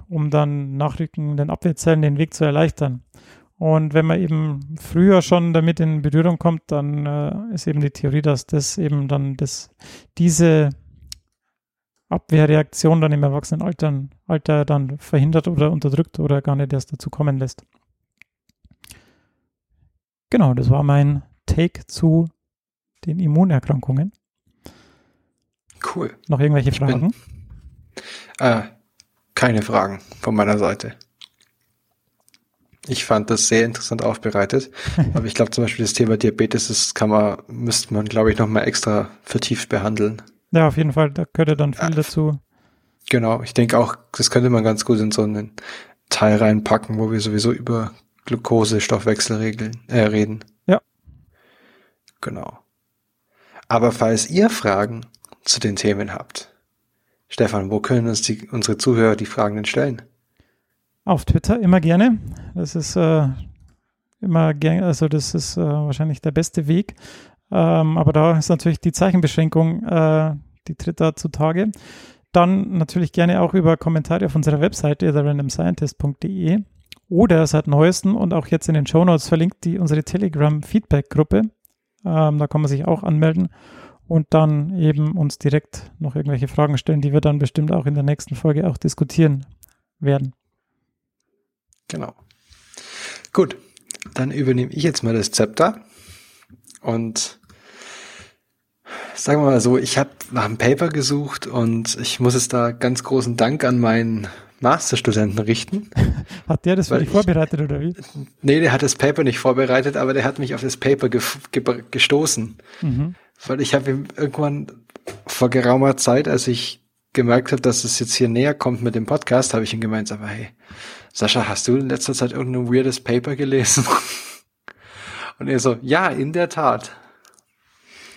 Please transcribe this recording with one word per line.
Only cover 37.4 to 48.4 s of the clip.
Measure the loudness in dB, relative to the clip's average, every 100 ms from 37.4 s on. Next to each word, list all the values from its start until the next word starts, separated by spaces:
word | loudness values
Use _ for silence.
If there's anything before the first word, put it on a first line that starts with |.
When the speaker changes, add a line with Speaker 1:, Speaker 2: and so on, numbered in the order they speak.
| -10
Speaker 2:
müsste | -8 -4 -4 -2
man, | -4 -2
glaub | 0 2
ich, | 2
noch | 0
mal | 0
extra | 0 -2 0 -2 -2 -10
vertieft | -8 -6 -4 -6 -4
behandeln. | -4 -2 -2 -2 -4 -14 _ _
Speaker 1:
Ja, | 2 2
auf | 2
jeden | 0
Fall, | 0 0
da | -2 -4
gehört | -2 0
ja | 0
dann | -2
viel | -2 -2
Speaker 2:
Äh, | -2
Speaker 1:
dazu. | -2 -2 -2 -2 -8 _ _ _ _ _ -2
Speaker 2:
Genau, | 0 0 -2
ich | -2
denk | 0 2
auch, | 2 2 -4 _
das | -4 0
könnte | 2 2
man | 2
ganz | 2 0 0
gut | 0
in | 0
so | 0
einen | -2 -2 -8 -14 -18 -18 -20 _ -8
Teil | 2 4 6
reinpacken, | 4 2 2 0 0 -4
wo | -2
wir | -2
sowieso | -2 0 0
über | -2 -4 -4 -6 -12 _ _ -8
Glucose-Stoffwechselregeln, | -6